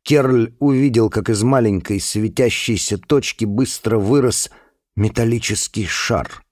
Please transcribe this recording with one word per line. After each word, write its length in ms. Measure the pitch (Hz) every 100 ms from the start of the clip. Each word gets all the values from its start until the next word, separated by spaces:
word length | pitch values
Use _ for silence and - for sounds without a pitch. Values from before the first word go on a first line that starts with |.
Керль 520 | - 147 131 127 117 _
увидел, 500 | 143 131 139 117 107
как 200 | 107 101
из 140 | 107
маленькой 580 | 117 135 113 95 - 98
светящейся 960 | - 107 107 87 123 - - 104 - 101
точки 480 | - 143 - -
быстро 520 | 110 104 131 - 110 113
вырос — 540 | 98 143 127 - - - _ _ _ -
металлический 880 | 107 113 117 117 - 110 - -
шар. 580 | 92 - - 101 - - _